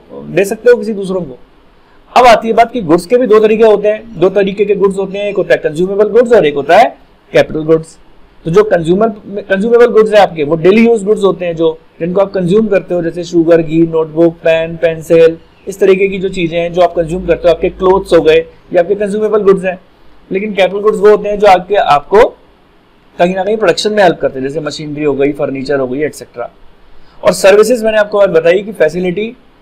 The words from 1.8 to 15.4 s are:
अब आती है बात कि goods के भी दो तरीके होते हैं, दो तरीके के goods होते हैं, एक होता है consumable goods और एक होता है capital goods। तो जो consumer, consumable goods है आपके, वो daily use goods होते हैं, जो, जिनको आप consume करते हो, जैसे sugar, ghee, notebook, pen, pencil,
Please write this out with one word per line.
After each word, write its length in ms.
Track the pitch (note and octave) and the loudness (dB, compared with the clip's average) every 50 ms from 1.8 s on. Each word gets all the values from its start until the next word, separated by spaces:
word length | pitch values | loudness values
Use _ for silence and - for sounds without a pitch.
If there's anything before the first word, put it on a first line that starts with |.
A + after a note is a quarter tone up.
| _ _ _ _ _ _ | _ _ _ _ _ _
अब 140 | - E3 - | 0 4 4
आती 220 | A#3+ A3 - - A2+ | 6 4 4 2 0
है 60 | A2+ | 0
बात 180 | A3+ A#3 A3+ | 0 0 0
कि 100 | - A#3+ | -2 -6
goods 240 | F#3+ C#3+ E3 F3+ - | -2 0 0 0 0
के 120 | - B3 B3 | 0 0 0
भी 100 | C4 G3+ | 2 4
दो 120 | G#3+ G#3+ | 2 4
तरीके 240 | G#3+ G#3 A3 G#3 A3+ | 4 2 2 2 4
होते 240 | A3 G#3 - G3+ G#3 | 4 4 2 2 -2
हैं, 320 | G#3+ G#3+ - - G#3+ E3 | -2 -4 -6 -14 -6 -2
दो 100 | E3 F#3+ | -2 0
तरीके 360 | F#3+ G3+ G3 G3 G3 A3 G3+ | 0 0 -2 -2 -2 -2 -2
के 100 | G3+ G3+ | -2 0
goods 220 | F3+ F#3+ G3 F#3 G3 | 0 0 -2 -2 -2
होते 200 | F#3+ F3 F#3 G3+ | -6 -6 -6 -6
हैं, 80 | G#3 | -6
एक 120 | G3+ G3 F#3+ | -6 -4 -4
होता 160 | E3+ - D#3 | -2 0 0
है 60 | - | -2
consumable 500 | - D#3 D3+ D#3 F3+ F#3+ G3 G3+ G#3+ G#3 | -2 -4 -4 -4 -4 -2 -2 -2 -2 0
goods 240 | G3 A#3 B3+ A3+ A#3+ | 2 2 2 4 4
और 120 | G3+ D#3+ | 2 2
एक 100 | D3 C#3+ | 2 0
होता 220 | C#3+ C3 D3+ E3+ G#3 | -2 0 2 4 4
है 80 | B3+ - - - _ _ _ _ _ _ - | 4 2 0 -8 _ _ _ _ _ _ -2
capital 300 | D#3 C#3 - - D#3 D#3 | -2 -2 -2 -4 -6 -2
goods। 340 | D#3 D#3+ D#3+ D#3+ - - _ _ _ - - - _ _ _ - | 0 0 0 -2 -4 -20 _ _ _ -20 -20 -20 _ _ _ -6
तो 60 | E3 | -2
जो 120 | E3 G#3 G#3 | 2 2 2
consumer, 460 | G#3+ G3 F3 D#3+ D#3+ F3+ G3 A3 A3+ G#3 - - F#3 G3 G3+ | 2 0 0 0 0 0 0 0 -2 -4 -6 -14 -14 -14 -10
consumable 440 | G3 - G3 G3 G3+ A#3 A#3 A#3 A#3+ | -6 -4 -2 -2 0 2 2 4 4
goods 280 | A#3 G3+ A3 G#3+ G3 G#3 | 4 4 4 2 4 4
है 60 | G#3 | 4
आपके, 240 | - - E3 D#3 C#3+ | 2 2 0 -2 -4
वो 120 | C#3+ E3 | -2 -2
daily 300 | D#3+ D#3 F3+ G3+ A3+ A3+ | 0 2 2 4 4 4
use 180 | A#3 A#3 G#3+ F#3+ | 4 2 2 0
goods 200 | G3+ G#3+ F#3+ G3 | -2 -2 0 0
होते 220 | F#3 F3 E3+ F3+ | -2 -2 -2 -6
हैं, 100 | F3 E3 | -6 -4
जो, 220 | D#3+ E3 D#3+ D#3+ - _ _ _ - | -2 -2 -2 -2 -4 _ _ _ -10
जिनको 220 | E3 F3 F3+ G3 | -8 -4 -2 -2
आप 100 | G3 G3 | -2 -2
consume 360 | G3 F#3+ F3 E3 F#3+ A3 A3+ G#3 | -2 -4 -2 0 0 0 0 0
करते 260 | G3 F#3 - - F3 | -2 -2 -2 -2 -4
हो, 80 | F3 | -4
जैसे 220 | E3 E3 D#3+ F3 E3+ | -4 -4 -6 -8 -8
sugar, 380 | E3+ F3 E3+ E3 E3 E3 E3 | -4 0 0 2 4 2 2
ghee, 200 | D#3+ D3 D#3 E3 E3 E3 | 0 0 0 0 0 0
notebook, 460 | D#3+ D#3+ D#3+ D#3 D3+ D#3+ E3+ E3+ E3+ | 0 -2 -4 -2 0 0 0 0 0
pen, 420 | - - E3 E3 D#3+ E3 E3 E3+ E3 | -2 -2 0 0 0 -2 -4 -6 -4
pencil, 600 | E3+ E3 E3 D#3+ D#3 - E3+ E3 E3 E3 E3 E3+ | -2 -2 -2 -4 -4 0 2 4 4 4 2 -2